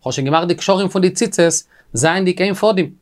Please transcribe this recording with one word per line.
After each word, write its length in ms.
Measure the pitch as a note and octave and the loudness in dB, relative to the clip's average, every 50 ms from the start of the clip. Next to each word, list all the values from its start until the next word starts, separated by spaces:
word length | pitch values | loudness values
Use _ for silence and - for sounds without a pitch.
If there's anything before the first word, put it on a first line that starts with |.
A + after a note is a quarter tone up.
| _ | _
האט 100 | B2+ C3 | -6 -4
שוין 120 | - C3+ | -2 -2
געמאכט 220 | C3+ D3+ E3 E3 E3+ | 0 0 0 2 0
די 60 | E3 | -4
קשרים 340 | - - - G3 F#3 G3 F#3 | -2 0 0 0 0 0 -2
פון 140 | - G3 | 0 0
די 80 | F#3 F#3 | 0 0
ציצות, 520 | - - A#3 A3+ - - E3+ E3+ D#3+ - - _ _ _ _ _ | 0 0 -4 -2 2 2 2 2 2 -2 -6 _ _ _ _ _
זיין 320 | - A#2 C3+ D#3+ E3+ F#3+ F#3+ | -4 0 0 0 2 2 0
די 80 | F#3 | 0
קיין 220 | F3+ F3+ F#3 G3+ F#3+ | 0 0 -2 -2 0
פאדים. 360 | G3 - G#3+ A3 F#3 F3 - - _ | 0 0 2 2 2 -2 -4 -6 _